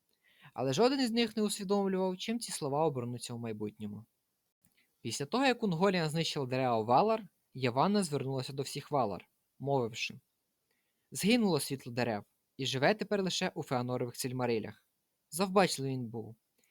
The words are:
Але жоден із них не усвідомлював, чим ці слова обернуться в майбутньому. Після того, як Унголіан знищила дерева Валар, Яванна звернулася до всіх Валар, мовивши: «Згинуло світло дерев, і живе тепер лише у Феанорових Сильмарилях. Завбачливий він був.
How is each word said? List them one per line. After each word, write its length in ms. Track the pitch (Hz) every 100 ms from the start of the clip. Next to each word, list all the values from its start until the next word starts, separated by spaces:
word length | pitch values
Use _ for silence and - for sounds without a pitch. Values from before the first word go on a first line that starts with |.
| _ _ _ _ -
Але 200 | - 131
жоден 260 | 135 240 277
із 120 | 254
них 260 | 226 233 220
не 60 |
усвідомлював, 760 | 214 208 190 202 196 190 190 185
чим 220 | - 233
ці 120 | -
слова 340 | - 143 139 160
обернуться 480 | 135 120 120 -
в 60 | 120
майбутньому. 680 | 117 107 107 - 104 104 113 _ _ _ _ _ _ _ _ _
Після 240 | 127 - 143
того, 200 | 233 269
як 180 | 240
Унголіан 460 | 214 160 196 185 156
знищила 360 | 160 156 151 127
дерева 360 | 131 131 113
Валар, 420 | 107 131 208 220 196 _ _
Яванна 500 | 131 127 123 170 208
звернулася 500 | 175 143 131 135 123
до 100 | 139
всіх 280 | 135 147 -
Валар, 380 | 147 113 90 - _ _ -
мовивши: 600 | 135 139 113 113 - - _ _ _ _ _ _ _ _ _
«Згинуло 480 | 131 185 247 208 151
світло 320 | - 135 -
дерев, 300 | 120 117 104 - _ _ -
і 80 | 127
живе 280 | 127 147
тепер 300 | 214 185 208
лише 280 | 185 - 185 -
у 80 |
Феанорових 520 | 147 127 123 127 123 -
Сильмарилях. 680 | 131 127 123 113 107 - _ _ _ _ _
Завбачливий 600 | 156 196 190 180 - 135
він 140 | 131 117
був. 280 | 117 110 113 _ _ _